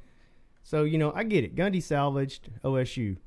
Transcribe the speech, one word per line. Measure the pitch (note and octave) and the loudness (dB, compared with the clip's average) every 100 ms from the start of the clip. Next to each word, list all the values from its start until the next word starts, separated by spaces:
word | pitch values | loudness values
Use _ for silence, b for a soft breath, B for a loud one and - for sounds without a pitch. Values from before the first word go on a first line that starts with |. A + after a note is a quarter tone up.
| b b b b b b | b b b b b b
So, | - D#3 | -4 0
you | D3+ D#3+ | 2 2
know, | D3+ F3 | 2 0
I | |
get | A3+ F#3+ | 0 2
it. | F#2+ C3+ | 2 0
Gundy | G3 F#3 | 0 0
salvaged | - D3 C#3+ C#3 C#3 - - A2 | 0 2 2 0 -2 -6 -14 -6
O | C3+ C3 | -2 0
S | B2+ B2+ | 0 -2
U. | G#2+ F#2 | -4 -4